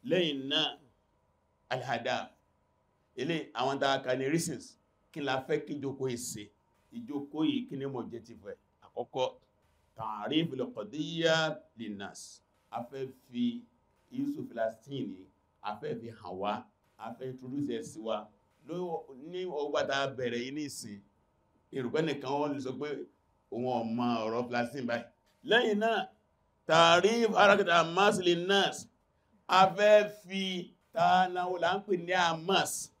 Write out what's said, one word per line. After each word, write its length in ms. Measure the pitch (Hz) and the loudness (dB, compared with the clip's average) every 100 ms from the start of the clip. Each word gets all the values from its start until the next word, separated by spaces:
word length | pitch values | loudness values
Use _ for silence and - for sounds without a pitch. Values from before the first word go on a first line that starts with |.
Lẹ́yìn 440 | 123 175 170 139 135 | 2 2 2 -2 -2
náà, 300 | 151 147 - _ _ _ _ _ _ _ _ _ | 0 -2 -4 _ _ _ _ _ _ _ _ _
al-hadaf. 560 | 123 120 120 120 117 92 _ _ _ _ _ _ _ _ - | -6 -2 -2 0 -2 -4 _ _ _ _ _ _ _ _ -8
Ilé 340 | 160 165 - | -4 -2 -4
àwọn 260 | 110 131 139 | -2 -2 0
tá 100 | 139 | 2
a 100 | 135 | 0
kà 120 | 127 | 0
ní 140 | 127 135 | -2 0
reasons. 480 | 160 165 127 - - _ _ _ | 0 -2 -6 -12 -20 _ _ _
Kí 80 | - | -8
la 180 | 143 131 | -2 -2
fẹ́ 220 | - 151 | 0 -4
kí 100 | 147 | -2
ìjókòó 340 | 143 135 127 131 | -6 -6 -4 -4
yìí 120 | 120 | -4
ṣe? 240 | 123 110 104 _ _ _ _ | -8 -10 -14 _ _ _ _
Ìjókòó 500 | 117 117 143 143 147 | -14 -8 -8 -8 -2
yìí 200 | 156 123 | 0 0
kí 140 | 120 135 | -4 -8
ni 80 | 135 | -6
mo 180 | 127 | -6
jẹ́ 200 | 107 117 | -8 -12
ti 120 | - 104 | -16 -18
fẹ́? 200 | 101 92 _ _ | -16 -16 _ _
Àkọ́kọ́, 480 | - - 120 131 127 - _ _ _ _ _ - | -16 -10 -8 -2 -2 -4 _ _ _ _ _ -12
ta'rif 520 | 110 107 107 147 165 | -8 -6 0 0 0
al-qadiyya 1040 | 127 123 - 104 139 160 165 165 160 156 147 - | -2 -6 -6 -10 -6 -6 0 2 4 2 -4 -12
lin-nas. 680 | - 110 101 98 - - - _ _ _ | -14 -12 -10 -10 -14 -18 -20 _ _ _
A 100 | 113 | -12
fẹ́ 260 | 123 135 131 - | -10 -8 -10 -10
fi 440 | _ 120 120 117 - _ _ _ _ | _ -2 0 -2 -12 _ _ _ _
issue 320 | 123 139 147 | -4 -4 -4
Palestine 600 | - 117 113 113 - 139 107 | -8 -2 -2 -4 -12 -8 -8
yìí, 200 | 92 92 _ _ _ | -10 -20 _ _ _
a 120 | 101 107 | -12 -10
fẹ́ 200 | 151 120 | -8 -8
fi 140 | 113 | -10
hàn 260 | 110 92 92 | -16 -12 -6
wá, 300 | 101 113 - _ _ _ | -4 -4 -8 _ _ _
a 140 | 110 | -16
fẹ́ 140 | 120 131 | -12 -12
introduce 420 | 127 127 139 143 | -12 -10 -6 -4
ẹ̀ 140 | 117 | -4
sí 160 | - 110 | -6 -12
wa. 280 | 110 107 - _ _ _ | -6 -6 -8 _ _ _
Ló, 400 | - 175 180 165 - 131 | -12 -8 -6 -6 -10 -16
ní 300 | 151 180 185 | -12 -8 -6
ọgbà 380 | 151 147 147 139 | -4 -2 0 0
tá 100 | 135 | 0
a 120 | 139 | -2
bẹ̀rẹ̀ 320 | 127 123 120 | -2 -4 -4
yìí 140 | 127 | -6
nísìn, 480 | 143 147 - 117 101 _ _ _ _ _ _ _ | -6 -8 -10 -14 -16 _ _ _ _ _ _ _
Yorùbá 280 | - 120 139 | -6 -2 0
nìkan 300 | 160 143 131 | 0 -2 -4
wọ́n 220 | 143 147 | -2 -2
lè 60 | 131 | -4
sọ 120 | 127 | -6
pé 140 | 131 147 139 - _ _ _ _ | -6 -6 -8 -10 _ _ _ _
òun 140 | 113 123 | -6 -2
ò 180 | 120 | -2
mọ 220 | 113 117 120 120 | -2 -2 0 0
ọ̀rọ̀ 240 | 110 117 | -2 -2
Palestine 440 | 120 120 120 143 120 | -2 -2 -2 -4 -4
báyìí. 180 | 117 - _ _ _ | -4 -6 _ _ _
Lẹ́yìn 360 | 135 214 247 208 | 2 2 4 2
náà, 280 | 226 214 - _ _ _ _ _ - | 2 0 -4 _ _ _ _ _ 2
ta'rif 600 | 160 165 170 185 233 226 | 8 8 8 6 4 2
harakat 380 | 208 202 202 190 | 6 8 8 6
Hamas 480 | 170 165 170 202 175 | 4 4 4 4 4
lin-nas. 720 | 175 175 175 196 170 - - _ _ _ _ _ _ | 2 2 2 2 2 -2 -14 _ _ _ _ _ _
A 160 | 185 190 | 6 6
fẹ́ 440 | 175 208 214 202 - | 8 8 8 8 -4
fi 560 | 175 190 190 185 175 _ _ | -8 -4 -4 -4 -8 _ _
ta 380 | - 175 180 185 | 2 4 6 4
náwó 300 | 180 180 180 | 0 -4 0
là 140 | 170 | 0
ń 100 | 196 | 0
pè 120 | 202 185 | -2 -2
ní 180 | 170 | 0
Hamas. 760 | 185 175 165 165 190 143 - - _ | 2 2 0 0 2 2 -4 -10 _